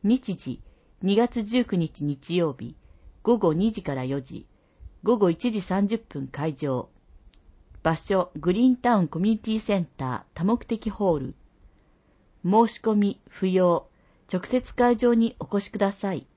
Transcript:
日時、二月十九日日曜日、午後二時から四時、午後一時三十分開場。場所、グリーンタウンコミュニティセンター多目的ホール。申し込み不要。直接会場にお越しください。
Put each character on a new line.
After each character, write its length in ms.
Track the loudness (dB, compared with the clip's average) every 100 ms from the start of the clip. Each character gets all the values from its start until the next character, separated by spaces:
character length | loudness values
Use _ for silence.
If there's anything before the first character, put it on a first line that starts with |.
日 320 | 2 0 -2 -8
時、 240 | -8 -12 -14 _ _ _
二 140 | 0 2
月 280 | 2 -2
十 220 | -2 0 0
九 100 | -2
日 260 | -2 -4
日 320 | -6 -6 -4 0
曜 180 | 0
日、 220 | -4 -14 -16 _ -20 -20 -6
午 140 | 0 2
後 140 | 2
二 180 | 2 0
時 100 | -2
か 140 | -8 -6
ら 100 | -4
四 160 | -6
時、 240 | -8 -16 -18 _ _ _ -20 -6
午 160 | -2 2
後 120 | 2
一 200 | 2 -2
時 100 | -4
三 260 | -4 -2 0
十 100 | -2
分 300 | -6 -12 -10
開 260 | -6 -6
場。 360 | -4 -4 -4 -6 _ _ -20 -20 _ -20 -20 _ -4
場 140 | -2 -2
所、 340 | 0 0 0 -4
グ 180 | -2
リ 80 | 4
ー 80 | 4
ン 60 | 4
タ 200 | 2 2
ウ 40 |
ン 60 | 2
コ 100 | 0
ミ 140 | 0
ュ 20 |
ニ 60 | 0
テ 120 | -2
ィ 80 | -4
セ 200 | -2 -2
ン 60 | -2 -6
タ 80 | -6
ー 160 | -6 -10 -4
多 80 |
目 200 | -2 -2
的 280 | -2 -6 -6
ホ 240 | -2 0 0
ー 40 |
ル。 160 | -4 -12 _ _ -20 _ _ _ _ _ _ _
申 280 | 2 4 4
し 80 | 2
込 140 | 0
み 260 | 2 2 -2 -16
不 200 | -4 0
要。 400 | 4 4 2 -4 _ _ _ _
直 120 | -6
接 320 | -2 -2 -2 0
会 220 | 2 4
場 160 | 4
に 220 | 4 2 -2
お 60 | -4
越 220 | -4 -4
し 20 |
く 80 | -2
だ 140 | -2
さ 220 | -2 -6
い。 120 | -6 -8